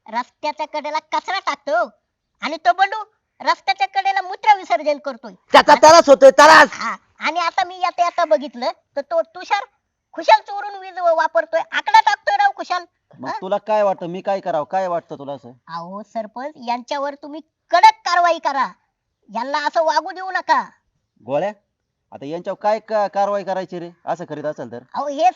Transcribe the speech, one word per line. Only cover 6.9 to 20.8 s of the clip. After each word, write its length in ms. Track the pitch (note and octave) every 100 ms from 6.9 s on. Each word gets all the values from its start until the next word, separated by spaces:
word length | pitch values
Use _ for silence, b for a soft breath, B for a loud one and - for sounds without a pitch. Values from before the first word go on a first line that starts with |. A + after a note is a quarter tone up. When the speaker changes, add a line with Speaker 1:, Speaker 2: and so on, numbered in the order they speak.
| F#3+ _ _
Speaker 1:
आणि 220 | A#3+ E4+
आता 240 | E4+ G4
मी 100 | F4+
येता 300 | F#4 F4 F4
येता 200 | F4 F4
बघितलं 460 | D#4 D4+ D4 A#3+ C#4 - _ C#4+
तर 40 |
तो 220 | C#4 E4
तुषार 400 | D#4+ F4+ F#4 G4+ B4 _ _ _ _
खुशाल 280 | - E4 G#4+
चोरून 340 | G#4 G4+ G#4 G4
वीज 180 | F#4+ F4+
व-, 180 | F4 E4
वापरतोय, 440 | D#4+ E4 D#4 E4 -
आकडा 280 | - - -
टाकतोय 360 | - - - G4+
राव 140 | G4+ G4
खुशाल. 280 | E4 F4+ F4 _ _ -
Speaker 3:
मग 100 | -
Speaker 1:
हा? 100 | G#4
Speaker 3:
तुला 180 | F#3+ G3+
काय 240 | G#3+ G#3+
वाटतं, 240 | G3+ F#3+ E3+
मी 140 | F3
काय 200 | G3 G3
करावं? 240 | F3 D#3+
काय 240 | C#3+ F#3+ F#3
वाटतं 300 | E3+ - C#3+
तुला 140 | C#3
असं? 200 | C#3 A#2+ B2 -
Speaker 1:
अहो 340 | E3 E3+ G3+
सरपंच, 500 | G#3+ A3+ G#3+ A#3+ D4 D#4 A#3+
यांच्यावर 480 | B3 A#3+ C#4+ C#4+
तुम्ही 260 | C#4+ D4 D4+ - _ _
कडक 240 | E4+ G#4+ G#4+
कारवाई 340 | F#4 F4 F4 E4
करा, 340 | D#4+ C#4 G3+ - _ _ _ _ _
यांना 320 | G#3+ C4 D4 D4
असं 180 | E4+
वागू 280 | D#4+ D4+ F4
देऊ 180 | F4+ F#4+
नका. 400 | F#4 - C4+ F#3+ _